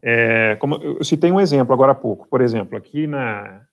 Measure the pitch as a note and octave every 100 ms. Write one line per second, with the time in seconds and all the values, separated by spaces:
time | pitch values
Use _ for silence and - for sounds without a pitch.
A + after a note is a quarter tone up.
0 | - A#2 A2+ A2+ A2 G#2 C#3+ C#3+ D3+ -
1 | D3 C#3+ E3+ F#3+ F#3+ C#3+ B2 B2+ C3 C3
2 | A#2 G2 - C3 B2 A2+ F#2+ G2+ G2 D3
3 | D3+ C#3+ B2 G#2 G2+ F#2+ A#2+